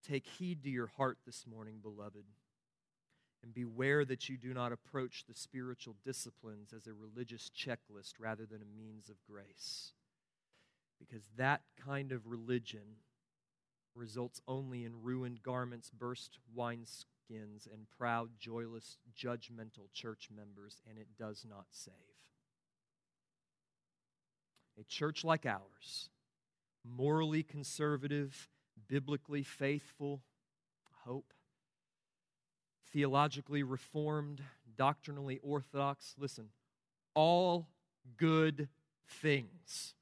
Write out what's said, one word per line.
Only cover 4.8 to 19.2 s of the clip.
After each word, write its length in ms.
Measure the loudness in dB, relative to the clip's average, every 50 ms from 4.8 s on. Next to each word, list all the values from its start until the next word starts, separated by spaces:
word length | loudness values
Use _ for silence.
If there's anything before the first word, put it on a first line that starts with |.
| _ -8 -4 -4 -4 -4 -6 -10 -16
the 80 | -14 -14
spiritual 640 | -14 -14 -10 -8 -8 -6 -6 -8 -10 -12 -16 -16 -12 _
disciplines 680 | -6 -6 -6 -6 -10 -10 _ -14 -14 -12 -12 -14 -16 -16
as 140 | -16 -14
a 60 | -14 -14
religious 560 | -14 -14 -14 -8 -8 -8 -8 -8 -12 -12 -12
checklist 640 | _ -8 -4 -4 -4 -4 _ _ -18 -16 -14 -14 -14 -6
rather 260 | -4 -4 -4 -4 -6
than 160 | -12 -12 -14 -14
a 160 | -14 -14 -14
means 300 | -14 -14 -14 -16 -16 -18
of 80 | -20 _ _ -18
grace. 680 | -18 -16 -16 -18 -18 -12 -10 -8 -8 -8 -10 -12 -16 _ _ _ _ _ _ _ _ _ _ _ _ _ _ _ _ _ _ _ _ _
Because 240 | -20 -16 -16 -16 -16 -16 -2
that 260 | 2 4 4 4 4 _ _ _ -16 -6
kind 280 | -4 -2 -2 -2 -2 -4
of 160 | -6 -6 -6
religion 720 | -8 -8 0 2 2 2 2 -2 -12 -12 -12 -16 -20 -20 _ _ _ _ _ _ _ _ _ _ _ _ _ _ _ _ _ _ _
results 440 | -12 -10 -6 -2 -2 -2 -2 _ -10 _
only 380 | -4 -2 -2 -2 -4 -4 -6 -6
in 180 | -6 -8 -6 -2
ruined 400 | -2 0 0 0 -4 -6 -6 -4
garments, 480 | -2 0 0 0 -2 -4 -10 -12 -16
burst 480 | -12 -6 -4 -4 -4 -4 -8 -14 -16 -20 _ -14 -4
wineskins, 1120 | -2 -2 -2 -2 -4 -8 -12 -14 -16 -16 _ _ _ _ _ -12 -12 -10 -12 -14 -16 -16
and 220 | -16 -16 -18 -18 -18 -8 _
proud, 320 | 0 2 2 2 0 -2 -8 -12
joyless, 600 | -10 -6 -4 -4 -4 -6 -8 -12 -12 -14 -20 _ _ -20 -14
judgmental 720 | -6